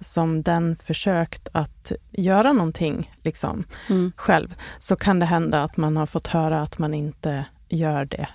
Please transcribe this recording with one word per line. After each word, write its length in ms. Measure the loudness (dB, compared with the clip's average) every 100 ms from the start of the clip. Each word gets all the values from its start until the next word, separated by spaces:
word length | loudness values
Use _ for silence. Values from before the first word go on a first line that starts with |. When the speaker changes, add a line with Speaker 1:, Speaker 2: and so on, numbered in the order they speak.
Speaker 1:
som 420 | -4 0 2 2
den 340 | 2 2 2 -2
försökt 720 | -4 -2 0 0 0 -6 -6
att 400 | -4 -4 -6 -10 -10 -8
göra 420 | -2 4 4 6
någonting, 600 | 4 2 0 -2 -2 -6 -8
liksom, 420 | -6 -4 -4 -4 -8 -8 -2
Speaker 2:
Mm. 240 | 0 0 0
Speaker 1:
själv, 380 | 2 2 2 -8 -16 -8
så 180 | -2 0
kan 220 | 4 4
det 80 | 4
hända 360 | 2 2 0
att 140 | 0 0
man 200 | 0 0
har 100 | 0
fått 200 | -4 -2
höra 360 | 0 0 0
att 160 | -2 -4
man 160 | -4
inte 500 | -4 -6 -6 -4 -4 -6 -12 -6
gör 360 | -2 0 0
det 240 | -2 -6 -8